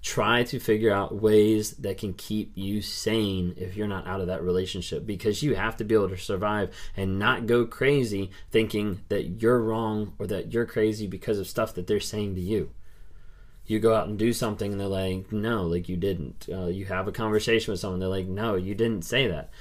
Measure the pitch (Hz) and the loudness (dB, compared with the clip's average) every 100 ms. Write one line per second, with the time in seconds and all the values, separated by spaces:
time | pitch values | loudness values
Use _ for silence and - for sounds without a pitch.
0 | - - 107 120 123 131 - 107 113 98 | -4 0 4 4 2 -2 2 4 6 4
1 | 98 101 107 107 107 110 104 - 101 92 | 0 2 6 8 8 6 2 -4 -6 -4
2 | 104 92 - 107 - - 95 104 98 - | -4 -6 -4 -4 -4 -6 -4 -4 -4 -4
3 | - 110 104 95 90 87 92 95 104 95 | 0 2 2 0 -2 -4 -8 -4 -4 -4
4 | 92 95 90 92 87 90 92 95 85 76 | -4 -4 -2 -2 0 0 0 -4 -4 -6
5 | 107 98 113 101 147 104 107 - 107 110 | -4 -2 0 0 2 0 0 -2 2 4
6 | 98 92 - 98 104 104 95 - - - | 4 -2 -4 -2 0 0 -2 -4 -8 -4
7 | 98 95 107 127 110 120 117 - 131 143 | -2 0 2 2 4 4 4 2 2 4
8 | 120 101 95 - - 110 107 107 104 90 | 2 -2 -4 -8 0 2 2 0 -2 -4
9 | - 101 76 101 113 123 110 110 110 107 | -2 -2 -2 0 4 4 4 0 0 0
10 | 104 - 101 98 - 117 117 - 110 107 | -2 -6 -4 -4 -2 -2 0 2 2 2
11 | 104 92 - 104 92 - 110 - 90 107 | -4 -6 -2 -2 -2 -2 -2 -2 0 0
12 | - 107 104 92 90 107 82 - - - | 0 -4 -2 -2 0 0 -2 -8 -14 -14
13 | - - - - - - - 107 110 110 | -16 -16 -16 -18 -18 -14 -4 2 4 4
14 | 95 104 113 117 117 101 104 101 98 95 | 2 0 2 2 0 -2 -4 -2 -2 0
15 | 95 95 95 107 107 113 87 87 87 92 | 0 -2 -4 -2 0 0 0 0 -2 -2
16 | 98 90 69 - - 95 90 92 98 92 | 0 -2 -4 -10 -8 -4 -4 -4 -4 -4
17 | 98 98 110 107 104 113 110 95 104 92 | -4 -2 0 2 4 2 2 -4 -4 -2
18 | 92 98 92 95 113 98 92 101 117 107 | -2 -2 -2 -2 0 0 -2 0 0 0
19 | 82 120 131 78 - - | -2 0 0 -2 -6 -14